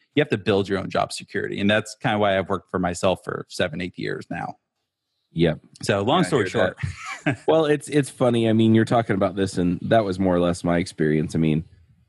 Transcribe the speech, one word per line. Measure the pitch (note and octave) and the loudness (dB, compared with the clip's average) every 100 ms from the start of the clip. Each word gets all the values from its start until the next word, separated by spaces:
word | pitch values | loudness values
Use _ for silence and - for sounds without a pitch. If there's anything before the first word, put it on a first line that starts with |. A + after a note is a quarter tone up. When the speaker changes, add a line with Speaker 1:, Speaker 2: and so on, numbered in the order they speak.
| _ C#3+ | _ 0
Speaker 1:
You | |
have | D3 | 0
to | A2 | 0
build | A2 G2 G2 | 2 2 2
your | F#2+ | -4
own | F2 | -2
job | F#2 G2 | -4 -4
security. | - - G2+ G2+ G2 | -6 -10 -8 -6 -2
And | G2+ | 2
that's | G#2+ - - | 2 0 -6
kinda | C3 G#2+ | -2 0
why | G#2 F#2+ | 2 0
I've | F2+ | 0
worked | F#2 - | -4 -4
for | F#2 | -4
myself | F2+ F2+ G2 F2 | -2 0 0 0
for | - - - | -4 -10 -8
seven, | - F2+ D#2 | -4 -4 -4
eight | F2+ - | -8 -8
years | G1+ - - | -8 -8 -8
now. | E2+ - - _ _ _ _ _ _ _ | -10 -10 -12 _ _ _ _ _ _ _
Speaker 2:
Yep. | E2 E2 - - - | 0 0 0 -10 -8
Speaker 1:
So | - G2+ | -2 0
long | G#2 F3 | 2 2
Speaker 2:
Yeah, | - | 2
I | |
Speaker 1:
story | D3 F#2 | 0 0
Speaker 2:
hear | A#2 F2+ - | 0 -2 -2
that. | - - - - D3 | -10 -10 -14 -8 -6
Speaker 1:
short. | A#2 | -2
<laughs> | - | 2
Speaker 2:
Well, | D#3+ D3 | 2 2
it's, | D3 - | 0 0
it's | D3+ C3+ | -2 0
funny. | - B2+ A#2 A2+ | 0 2 2 2
I | |
mean, | A2 A2+ A2+ | 4 6 4
you're | |
talking | A2 A#2+ A2+ G2 | 4 2 0 0
about | G2 G2 | -2 0
this, | F#2+ - | -2 0
and | F2+ F2+ | 0 0
that | G2 A2+ | 2 2
was | G2 F2+ | 2 0
more | F#2+ F2 | 0 2
or | |
less | F2 F2 F2 | 2 0 0
my | E2+ | 0
experience. | F2+ - D#2 D#2 F2 | -2 -2 0 0 0
I | D#2+ | 0
mean, | D#2+ D#2 - _ _ _ | 2 0 -4 _ _ _